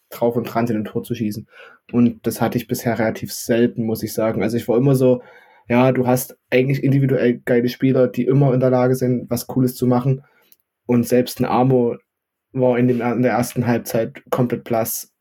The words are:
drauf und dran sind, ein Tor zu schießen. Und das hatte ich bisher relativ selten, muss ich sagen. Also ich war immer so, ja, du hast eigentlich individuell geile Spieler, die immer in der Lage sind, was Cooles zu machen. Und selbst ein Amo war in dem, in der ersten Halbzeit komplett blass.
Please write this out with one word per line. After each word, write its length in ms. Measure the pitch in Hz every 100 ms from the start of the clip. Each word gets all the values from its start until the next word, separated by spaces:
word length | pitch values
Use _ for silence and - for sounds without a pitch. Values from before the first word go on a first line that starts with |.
| -
drauf 260 | - 120 120
und 80 |
dran 240 | 113 113 120
sind, 100 | 107
ein 80 | 101
Tor 180 | 117
zu 120 | - 113
schießen. 320 | 107 98 - - - _ _
Und 340 | 123 120 117 113
das 120 | -
hatte 180 | 113 120
ich 100 | -
bisher 300 | 117 120 110
relativ 360 | 110 110 101
selten, 500 | - - 120 120 -
muss 200 | 110 110
ich 100 | 110
sagen. 300 | - 110 101
Also 120 | 104 117
ich 100 | 120
war 100 | 117
immer 180 | 139 127
so, 260 | 127 123 - - _ _ -
ja, 240 | 120 131
du 140 | 131 123
hast 320 | 127 - - -
eigentlich 320 | 131 135 139
individuell 560 | 135 139 135 135 123 120
geile 300 | - 120 123
Spieler, 380 | - 131 127 123
die 180 | 123 120
immer 280 | 139 139
in 60 | 127
der 100 | 127
Lage 260 | 127 127 127
sind, 340 | 127 123 -
was 180 | 120 -
Cooles 280 | 131 127 -
zu 120 | 123
machen. 360 | 123 135 131 - _ _ _ _ _ -
Und 220 | 120 117
selbst 320 | 123 123 -
ein 60 | 123
Amo 520 | 117 135 127 120 - _ _ _ _ _
war 260 | 131 127 120
in 100 | 123
dem, 140 | 120
in 200 | 120 113
der 80 | 123
ersten 340 | 110 120 127 117
Halbzeit 580 | 117 - 113 113 - -
komplett 340 | - 120 117
blass. 480 | - 113 113 - - _